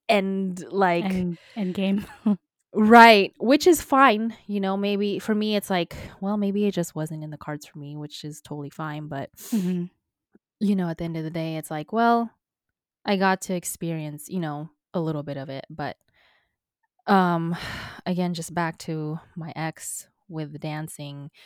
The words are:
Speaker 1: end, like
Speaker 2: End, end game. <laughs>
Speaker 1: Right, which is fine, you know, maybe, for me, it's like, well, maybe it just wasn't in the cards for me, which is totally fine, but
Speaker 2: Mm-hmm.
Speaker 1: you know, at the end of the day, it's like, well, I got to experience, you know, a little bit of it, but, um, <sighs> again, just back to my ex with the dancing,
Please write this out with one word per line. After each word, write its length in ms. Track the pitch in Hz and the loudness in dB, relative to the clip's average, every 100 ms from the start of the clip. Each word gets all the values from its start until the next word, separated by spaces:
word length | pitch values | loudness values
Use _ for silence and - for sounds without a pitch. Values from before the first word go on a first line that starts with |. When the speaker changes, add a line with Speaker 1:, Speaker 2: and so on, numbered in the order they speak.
| - | 0
Speaker 1:
end, 560 | 214 196 190 190 180 139 | 0 0 -2 -4 -6 -6
like 560 | 190 185 175 202 185 180 | 0 2 2 0 -2 -2
Speaker 2:
End, 120 | 165 - - | -6 -10 -6
end 180 | 185 | -4
game. 320 | 180 190 196 - - | -2 0 -2 -4 -4
<laughs> 140 | 220 196 _ _ _ - | 0 0 _ _ _ 2
Speaker 1:
Right, 540 | 214 233 233 214 190 - | 8 12 12 10 6 0
which 280 | 220 294 359 | 4 4 6
is 140 | 320 | 4
fine, 560 | - 269 269 214 226 220 - | 4 4 6 4 -2 -6 -8
you 140 | 202 | -4
know, 160 | 190 196 | -2 0
maybe, 420 | 202 202 202 202 | 0 0 0 -2
for 160 | - | -2
me, 220 | 214 214 208 | 0 0 0
it's 140 | - | 0
like, 260 | 185 170 - - - | 0 -2 -6 -16 -8
well, 160 | 196 208 | -4 -2
maybe 300 | 202 196 208 | 0 0 0
it 80 | |
just 200 | 190 170 | 0 -4
wasn't 300 | - 156 156 | -4 -8 -8
in 60 | 156 | -10
the 80 | 147 | -12
cards 260 | - 151 | -10 -10
for 140 | - 151 | -10 -16
me, 180 | 143 151 | -12 -10
which 260 | 147 - | -12 -12
is 200 | 151 147 | -14 -14
totally 260 | - 147 143 | -12 -12 -10
fine, 400 | - 156 151 151 | -10 -8 -8 -8
but 220 | 139 - - - | -8 -10 -14 -6
Speaker 2:
Mm-hmm. 340 | 226 180 180 175 _ _ _ _ _ _ - | -2 0 -2 -4 _ _ _ _ _ _ -6
Speaker 1:
you 140 | 202 196 | -2 0
know, 120 | 175 | -2
at 100 | 165 | -4
the 60 | |
end 120 | 170 160 | -6 -6
of 80 | |
the 60 | 160 | -6
day, 260 | 165 160 160 | -6 -6 -6
it's 140 | 156 | -8
like, 220 | 156 156 | -8 -4
well, 380 | 226 233 233 233 _ _ _ _ _ _ _ | 0 2 2 0 _ _ _ _ _ _ _
I 120 | - 202 | -2 0
got 260 | 190 190 | 2 0
to 120 | - | -2
experience, 760 | 180 - - 165 160 151 147 - | -6 -6 -8 -6 -4 -6 -10 -8
you 100 | 185 | -6
know, 300 | 160 147 156 _ _ | -4 -6 -10 _ _
a 60 | 185 | -4
little 220 | 160 151 | -2 -2
bit 120 | 147 139 | -4 -8
of 120 | 135 | -8
it, 160 | 135 - | -10 -12
but, 260 | 160 143 - _ _ _ _ _ _ _ _ _ _ - | -8 -8 -8 _ _ _ _ _ _ _ _ _ _ 2
um, 500 | 196 180 170 165 175 - - | 4 4 2 -2 -4 -8 -12
<sighs> 260 | - - - | -14 -10 -4
again, 280 | 180 180 | -2 -2
just 200 | 170 165 | -4 -6
back 240 | 170 165 160 | -4 -4 -4
to 400 | - 156 151 165 - - | -8 -6 -6 -8 -12 -14
my 160 | 160 - | -12 -6
ex 520 | 160 - - - - _ - | -8 -8 -12 -14 -14 _ -14
with 240 | 160 151 | -10 -8
the 60 | 147 | -8
dancing, 720 | 156 151 160 - 147 143 156 - | -8 -8 -10 -12 -14 -12 -16 -18